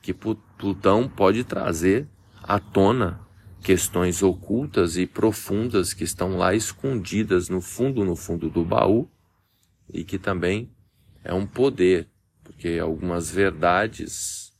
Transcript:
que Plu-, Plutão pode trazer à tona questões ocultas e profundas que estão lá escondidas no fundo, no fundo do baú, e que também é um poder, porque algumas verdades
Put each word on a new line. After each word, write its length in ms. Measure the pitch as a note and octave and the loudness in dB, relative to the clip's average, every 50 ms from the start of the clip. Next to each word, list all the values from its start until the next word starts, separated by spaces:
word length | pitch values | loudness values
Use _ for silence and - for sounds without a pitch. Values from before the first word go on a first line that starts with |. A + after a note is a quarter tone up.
que 120 | _ - F2+ | _ -8 -8
Plu-, 280 | - - A2 A2+ G#2+ _ _ - | -6 -4 -4 -4 -4 _ _ -16
Plutão 500 | - - G2+ F#2+ F#2+ - G2 G2 G#2+ B2 | -6 -4 -4 -4 2 4 4 4 4 2
pode 360 | C3+ - - G2+ F#2+ G#2 A2+ B2 | 0 0 4 4 4 4 2 -2
trazer 640 | - - F#2 F#2+ G2+ F2 D#2+ E2+ F#2+ G2 B2 D3 - - _ _ _ _ - - | -4 -4 -4 -2 -2 -2 2 2 2 2 2 0 -6 -16 _ _ _ _ -20 -4
à 160 | - G2+ G#2 | -2 -2 -2
tona 600 | - - - G2 F#2+ G2 A#2+ C3 G#2+ F2 F#2+ - - _ - - - - - - | -2 0 2 4 4 4 4 2 0 -2 -4 -8 -16 _ -20 -20 -20 -20 -20 -10
questões 640 | - - F#3 F3+ - - - F2+ F2+ F2+ F2+ - G2 | 2 2 2 2 2 -2 0 0 0 0 0 2 2
ocultas 760 | F#2+ E2+ - - - G#2 A#2 C#3+ D3 - A2 F2 E2+ D#2+ | 2 2 0 -4 -4 -2 -2 -2 -2 0 0 0 0 0
e 80 | F2+ F2+ | -2 -4
profundas 880 | F2+ _ - - A2 G#2+ - - - G2+ G#2 A2+ B2 A#2+ G2+ F2+ - - | -4 _ 0 0 0 0 -2 -6 -4 -4 -2 -2 0 0 0 0 0 -4
que 100 | - - | -6 -6
estão 340 | - - - F2+ F#2 F#2+ | -8 -4 -4 -4 -4 -2
lá 180 | F2+ F2+ F2+ F#2+ | 0 2 2 2
escondidas 920 | A2+ - - - - - C#3 C3+ A2+ F2 - - G#2 A2 - G2 F2+ F2 - | 0 -2 -4 -8 -6 -4 -4 -4 -4 -4 -2 -2 -2 0 2 2 0 0 0
no 120 | F2+ F#2 | -4 -4
fundo, 440 | F2+ - - - A#2+ C#3 C3+ A#2+ G2+ | -4 -6 -4 -2 -2 0 0 0 0
no 100 | F#2 E2+ | -2 -2
fundo 340 | D#2+ - - F2 E2+ D#2+ D#2+ | -4 -6 -6 -6 -4 -4 -2
do 140 | - F2 E2 | -2 -2 -2
baú, 460 | E2 - A#2 - - G#2 A#2 D#3 - _ _ _ _ _ _ _ _ _ _ _ _ _ _ _ - | 0 2 2 4 4 4 2 2 -2 _ _ _ _ _ _ _ _ _ _ _ _ _ _ _ -12
e 120 | - E2 E2+ | -12 -12 -8
que 140 | F#2 G2 | -8 -10
também 540 | F#2+ F#2 G2+ F#2+ F2+ E2 F2 F#2+ G#2+ B2 - _ _ _ _ _ _ _ _ _ _ _ | -6 -4 -4 -2 0 0 -2 -2 -2 -6 -10 _ _ _ _ _ _ _ _ _ _ _
é 100 | - E2+ | -4 -4
um 120 | F#2 G2+ | -4 -4
poder, 640 | G#2 - B2 B2+ C#3 - - F2+ F#2 F#2 E2+ D#2+ _ _ _ _ _ _ _ _ | -4 -2 0 0 0 2 4 4 4 4 4 0 _ _ _ _ _ _ _ _
porque 360 | - - - - F2 E2+ E2 | -20 -20 -8 -6 -4 -2 -2
algumas 480 | E2 D#2+ D#2+ D#2 F#2 F2+ E2+ F2 E2+ D2+ | -2 -4 -4 -4 -4 -4 -4 -4 -4 -4
verdades 1200 | D#2+ F#2 G2 G2 E2+ D2+ D#2+ E2+ F2 F#2 G#2+ A2+ G#2+ - D#2+ D2+ - - - - - - - - _ _ | 0 2 2 2 2 2 2 2 4 2 0 -2 -4 -10 -12 -12 -10 -10 -10 -10 -10 -12 -16 -18 _ _